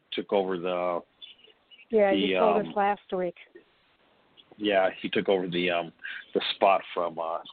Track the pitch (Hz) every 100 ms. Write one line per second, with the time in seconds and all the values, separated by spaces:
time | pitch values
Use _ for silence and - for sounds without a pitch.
0 | - - 95 101 95 92 90 90 90 85
1 | - - - - _ _ _ - - 220
2 | 202 196 196 185 185 190 202 208 202 202
3 | - 185 180 - - - _ _ _ _
4 | _ _ _ _ _ - 107 98 95 -
5 | 98 113 95 95 90 87 90 85 85 -
6 | - - - - - - 101 92 - 92
7 | 85 82 82 82 -